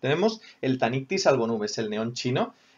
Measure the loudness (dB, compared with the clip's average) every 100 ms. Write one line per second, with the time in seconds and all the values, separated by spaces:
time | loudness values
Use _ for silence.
0 | 0 2 2 0 -12 -6 -2 0 0 0
1 | -2 2 4 4 2 -2 -2 -4 -4 -2
2 | -4 -4 -2 0 -2 -6 _